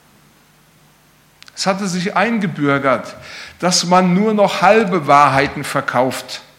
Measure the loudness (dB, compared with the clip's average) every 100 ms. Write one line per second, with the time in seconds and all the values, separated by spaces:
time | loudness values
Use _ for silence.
0 | _ _ _ _ _ _ _ _ _ _
1 | _ _ _ _ -20 -6 -4 -4 -4 -6
2 | -4 -2 0 -2 -4 -2 -2 0 0 -2
3 | -4 -16 -20 -20 -20 -6 -2 -2 2 2
4 | 4 2 2 2 0 2 4 4 2 -2
5 | 4 4 6 4 0 -4 -6 -6 -2 -2
6 | -2 -4 -12 -16 -18